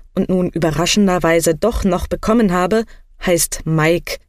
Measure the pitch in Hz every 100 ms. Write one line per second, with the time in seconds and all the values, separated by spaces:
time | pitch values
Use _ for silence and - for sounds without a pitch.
0 | - - 190 185 180 170 160 151 175 -
1 | 202 180 165 165 165 160 208 - 196 180
2 | - - - 226 214 180 180 220 226 -
3 | - - - 170 - - - 160 156 170
4 | - -